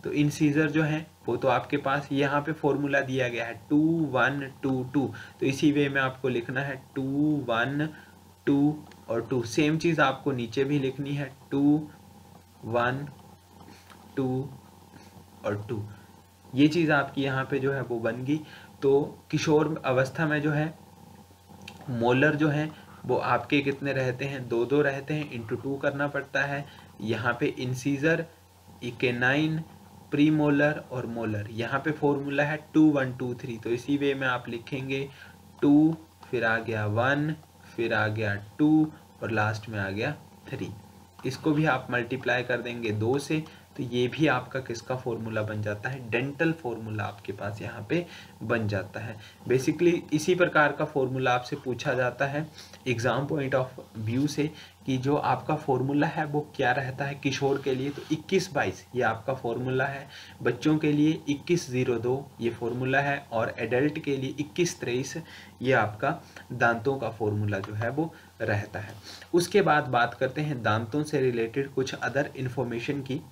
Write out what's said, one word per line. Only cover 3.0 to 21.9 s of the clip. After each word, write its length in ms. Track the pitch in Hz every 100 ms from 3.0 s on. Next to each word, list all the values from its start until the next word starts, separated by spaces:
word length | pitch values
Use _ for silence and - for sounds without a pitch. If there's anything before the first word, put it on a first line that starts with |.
दिया 260 | 131 131 123
गया 160 | 117
है 100 | 117 110 -
टू 80 | 147 160 165 147
वन 280 | 123 123 143 135 -
टू 200 | 139 131
टू, 220 | 127 147 117 107 - -
तो 60 | 135
इसी 240 | 135 156
वे 160 | 147 143
में 120 | 139
आपको 280 | 131 - 131
लिखना 320 | 120 117 131
है 140 | 139 131 -
टू 80 | 139 135 139 151 147 120
वन 400 | 113 123 143 156 - - - - _ -
टू 300 | 143 147 151 - - -
और 120 | 117
two। 200 | 117 131
same 320 | 113 - 151 160
चीज़ 220 | 170 156
आपको 320 | 139 131 147
नीचे 320 | 127 117 135
भी 140 | 139 147
लिखनी 360 | 135 131 139
है, 160 | 143 135 - -
टू 380 | 139 143 151 151 - - - - - - -
वन 420 | 113 117 120 135 143 - - - _ - - - - - - -
टू 320 | 131 131 139 - - - - - - - - -
और 200 | 107 104 107
टू। 140 | 113 104 - - - - - -
ये 160 | 127 147
चीज़ 240 | 170 156
आपकी 300 | 143 135 -
यहाँ 220 | 135 131
पे 140 | 131 139
जो 140 | 135
है 100 | 139
वो 160 | 120 117
बन 240 | 113 123
गई। 160 | 127 151 151 - - -
तो 200 | 139 139 147 - -
किशोर 520 | 151 160 151 151 156
अवस्था 420 | 131 127 131 - 156
में 140 | 151
जो 80 | 147
है 220 | 147 156 - - - - - - - - - - - -